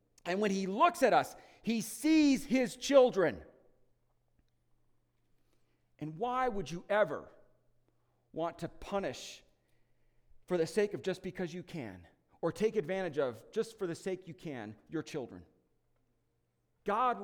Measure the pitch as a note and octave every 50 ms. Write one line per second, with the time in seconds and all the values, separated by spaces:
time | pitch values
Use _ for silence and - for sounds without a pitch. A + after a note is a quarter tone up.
0 | _ _ _ _ - E3+ F3+ G3+ G#3+ G#3 F#3+ F#3+ F#3+ F#3 G3 A#3+ E4 F4 E4+ -
1 | C4+ G#3+ F3 D3 B2+ - - - - - - _ - G#3+ A#3 A3+ - - - -
2 | - D#4 D#4+ D#4 D4+ C#4+ C4 - - - A3+ C4 B3+ G#3 - - - B3 C#4+ C4+
3 | B3+ A#3+ F3+ F#3+ F3 C#3 G2+ - - - - _ _ _ _ _ _ _ _ _
4 | _ _ _ _ _ _ _ _ _ _ _ _ _ _ _ _ _ _ _ _
5 | _ _ _ _ _ _ _ _ _ _ _ _ _ _ _ _ _ _ _ _
6 | D3+ D#3 D#3+ D#3+ A3+ B3 B3 B3+ C4 B3 G3+ G3+ D#3 C3+ E3+ F3 - - G3+ G#3+
7 | G3+ D3+ C#3 F2 D2 - - - - _ _ _ _ _ _ _ _ _ _ _
8 | _ _ _ _ _ _ - D#3 E3 E3 E3+ - D#3+ - - - - - G3+ G3
9 | F#3+ C#3 B2 - - - - - - _ _ _ _ _ _ _ _ _ _ _
10 | _ _ _ _ _ _ - - - - F3+ F3 D#3+ D#3+ - G#3+ G#3 G#3 F3+ C#3
11 | - F#3 F3+ - - F#3 F3+ - F#3 D#3+ E3 F3+ - - - D#3+ A#2+ G#2 F2+ F2+
12 | F2 - _ _ _ _ _ _ - E3 - - G#3 A3 - G#3 D#3 D#3 F#3+ F#3+
13 | F#3 E3+ C3 D3+ C#3+ B2+ A2+ A2 - - - G#3+ A3 A3+ - - G3 E3+ D#3+ -
14 | - F#3+ F#3 F3+ - E3 - - - E3 C#3 A#2+ G#2 G#2+ G#2+ - _ - D3+ D#3
15 | C#3 - - D3 A#2+ - G2+ F2+ F2 - _ _ _ _ _ _ _ _ _ _
16 | _ _ _ _ _ _ _ _ _ _ _ _ _ _ _ _ - G3+ G3+ A3+
17 | B3+ B3 A#3 G3